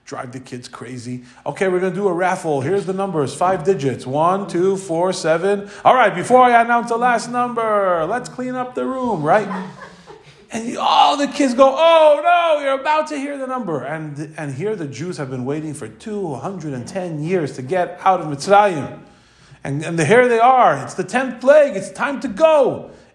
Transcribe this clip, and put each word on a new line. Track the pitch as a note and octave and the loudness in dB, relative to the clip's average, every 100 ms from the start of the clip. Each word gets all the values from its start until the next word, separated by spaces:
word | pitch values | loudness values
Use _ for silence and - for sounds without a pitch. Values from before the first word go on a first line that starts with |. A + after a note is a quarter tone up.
| - | -14
Drive | B2 B2+ | -12 -12
the | C3 | -14
kids | C3 B2 A#2+ | -14 -16 -14
crazy. | - B2 B2+ A#2 B2 - - | -16 -14 -14 -10 -12 -14 -12
"Okay, | - - F#3+ | -10 -2 0
we're | F3+ | 0
gonna | F#3 F3 | -2 -2
do | G3+ | -2
a | |
raffle. | E3+ F3+ F#3 E3 C#3 | 0 -2 -2 -2 -2
Here's | C3+ G3 F3 | -2 -2 -2
the | |
numbers, | F#3+ G3 D#3+ C#3 | -4 -4 -2 -2
five | - F3+ F#3 | 0 0 0
digits. | D#3 F#3 C3+ A#2 B2+ | 0 0 0 -4 -4
One, | C#3+ E3 G3 G3+ | 0 2 0 -2
two, | F3 F#3+ F#3+ | 0 0 0
four, | F#3+ E3 F#3 | -4 -2 -2
seven. | F3+ D#3+ E3 F#3+ G3+ G3+ - | 0 0 0 0 -2 -4 0
All | E3 B3+ | 4 6
right, | G#3+ | 4
before | E3+ E3 B3+ | 0 4 6
I | B3 A#3 | 8 6
announce | A#3 A#3+ A#3 | 4 0 0
the | A#3 | 0
last | B3 A#3 A#3+ | 0 0 -2
number, | A#3+ B3 A3+ A3 G#3 G3 E3+ D#3+ | -4 -4 -2 0 0 2 0 0
let's | A#3+ A#3+ | -4 -6
clean | - B3+ | -10 -8
up | B3+ B3 B3+ | -6 -6 -6
the | B3+ | -4
room," | C4 B3+ F3 | -4 -4 -2
right? | D3 G#3 F#3+ F#3+ F#3+ - - - - - - _ - | 2 2 2 -8 -10 -16 -20 -20 -20 -20 -20 _ -10
And | A3+ A#3 | -8 -6
you, | - | -2
all | - D4+ - C#4+ | 2 4 4 2
the | C#4+ | -2
kids | - C4+ A#3+ | 0 0 6
go, | C4+ C4+ | 4 6
"Oh | E4 E4 D4+ D4 | 4 6 6 4
no, | E4+ F4 E4+ D4+ | 4 2 2 0
you're | C#4 C4+ | 0 -2
about | D4+ D#4 D4+ | 0 0 -2
to | D4 | -6
hear | C#4+ C#4 | -8 -8
the | B3+ | -6
number." | C4 G3 C#3 | -6 -4 -6
And, | C3 D#3+ D#3 C#3+ D3+ - | -6 -8 -10 -10 -12 -10
and | D3 | -10
here | C3+ G3+ G#3 | -6 -6 -6
the | C#3+ | -8
Jews | A#2+ F3 D#3 | -8 -10 -8
have | C3 | -8
been | B2+ B2+ | -6 -6
waiting | D#3 D#3 | -6 -6
for | C#3 A2 | -10 -14
two | - A3 G#3 F3 A#2+ | -14 -10 -8 -6 -8
hundred | D#3 F#3+ D3+ B2+ | -8 -10 -10 -10
and | A#2 | -8
ten | F#3+ F3+ D3+ | -8 -8 -6
years | D#3 F#3 D3 - | -2 -2 -2 -6
to | |
get | B2+ F3+ F3 - | -4 -2 -4 -2
out | F#3+ F#3 | 0 0
of | D#3 | -2
Mitzrayim. | C#3 F#3 G3+ G#3 D#3 A2+ - - _ _ _ _ - | -6 4 4 4 0 -8 -12 -20 _ _ _ _ -14
And, | - C#3 | -8 -6
and | D#3+ E3 | -4 0
here | D3 A#3+ B3 | 4 6 6
they | A3+ | 4
are. | B3 B3+ G3 C3+ | 6 6 4 2
It's | A2+ | -6
the | - | -8
tenth | - B3 C4 - | -4 -2 -4 -2
plague. | B3+ D4+ C#4+ F#3+ | 6 6 6 0
It's | - | -8
time | - B3+ C4+ | -6 -6 -6
to | C#4 | -6
go. | G3 D#4+ D4+ A3 C3+ - - _ | 2 4 4 2 -2 -12 -20 _